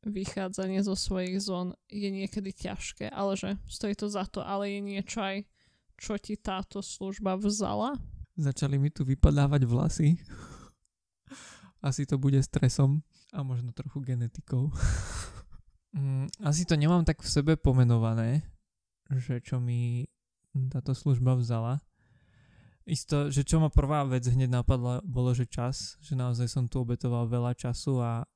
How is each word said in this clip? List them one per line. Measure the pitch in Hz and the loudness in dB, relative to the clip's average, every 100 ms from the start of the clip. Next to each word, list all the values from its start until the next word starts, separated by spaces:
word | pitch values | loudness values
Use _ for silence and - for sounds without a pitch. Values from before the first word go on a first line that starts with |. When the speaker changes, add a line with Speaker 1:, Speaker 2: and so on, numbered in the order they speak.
| 220 | -6
Speaker 1:
Vychádzanie | 202 190 - 185 196 190 190 | -6 -6 -6 -6 -4 -2 0
zo | 196 | 0
svojich | 196 - 185 180 190 | -2 -2 -2 -2 -4
zón | 202 180 180 - _ | -4 -4 -4 -8 _
je | 208 202 | -8 -6
niekedy | 196 190 214 196 | -6 -6 -6 -8
ťažké, | - - 190 - - 208 | -10 -10 -8 -10 -10 -10
ale | - 196 | -4 -4
že | 196 190 196 - | -2 -4 -8 -8
stojí | - 208 208 | -8 -6 -4
to | 208 | -4
za | 202 190 | -6 -6
to, | - | -8
ale | - 196 202 202 | -6 -6 -4 -6
je | |
niečo | 202 196 190 - | -6 -8 -8 -6
aj, | 196 196 208 _ _ _ _ _ | -4 -6 -8 _ _ _ _ _
čo | - 202 | -6 -6
ti | - 208 | -6 -8
táto | - 190 190 202 | -6 -6 -6 -10
služba | 196 - 190 202 202 185 | -10 -10 -10 -4 -2 0
vzala? | 208 208 202 208 226 294 - - - | 0 0 -2 -2 -2 -4 -10 -14 -12
Speaker 2:
Začali | - 143 131 143 139 | -2 0 0 0 2
mi | 143 | 0
tu | - 131 | 0 -2
vypadávať | 135 151 147 139 143 123 | 6 6 6 4 4 4
vlasy. | 120 - - 143 170 - - - - - _ _ _ | 4 2 4 4 4 0 -16 -16 -18 -20 _ _ _
<laughs> | _ _ _ 269 - - - _ 143 | _ _ _ -20 -20 -20 -20 _ -4
Asi | 135 139 | -2 0
to | |
bude | 139 139 135 | 2 4 4
stresom | 131 - 127 - 135 147 - _ _ | 4 4 2 6 4 4 -2 _ _
a | 185 | -8
možno | 135 123 123 | -4 -4 -6
trochu | 120 135 143 | -8 -10 -8
genetikou. | 131 127 117 - - 127 143 | -4 -4 -4 -6 -4 0 0
<laughs> | - - - - - - - - - - _ _ | 2 2 2 -4 -8 -10 -14 -20 -20 -20 _ _
Mm, | 175 139 135 135 - | -4 -2 -2 -4 -4
asi | 190 151 | -2 0
to | 175 | 2
nemám | 160 151 175 | 4 4 4
tak | 165 - | 2 0
v | - | 0
sebe | - 143 156 | 0 4 4
pomenované, | 156 127 123 117 113 113 113 143 - - _ _ _ _ _ | 4 6 6 6 2 0 0 0 -2 -16 _ _ _ _ _
že | 135 123 123 | -4 -2 -6
čo | - 127 | -4 -4
mi | 123 120 120 120 131 _ _ _ _ 139 131 | -2 -2 0 -2 -6 _ _ _ _ -4 -2
táto | 135 131 131 | -2 -2 0
služba | - 123 127 127 | 2 4 4 2
vzala. | 120 117 113 143 _ _ _ _ _ _ _ - - _ - | 2 0 0 -4 _ _ _ _ _ _ _ -20 -20 _ -6
Isto, | 156 - 147 143 | -6 0 0 2
že | 139 | 0
čo | 139 160 | 4 4
ma | 156 | 6
prvá | - 139 151 139 | 6 4 0 2
vec | 127 | 0
hneď | 123 123 131 | 2 2 2
napadla, | 123 120 131 123 123 | 2 2 2 2 -4
bolo, | 190 127 123 123 | -4 0 2 2
že | |
čas, | 120 - 123 135 - - | -2 -2 -4 -4 -10 -14
že | 151 135 | -6 -2
naozaj | 123 120 120 | -2 0 -2
som | - 120 | 0 -2
tu | 131 | -2
obetoval | 120 120 127 120 117 | -2 -2 0 0 0
veľa | 120 120 | 0 0
času | 123 127 120 - 131 | -2 -4 -4 -2 0
a | 120 117 - | 0 -2 -6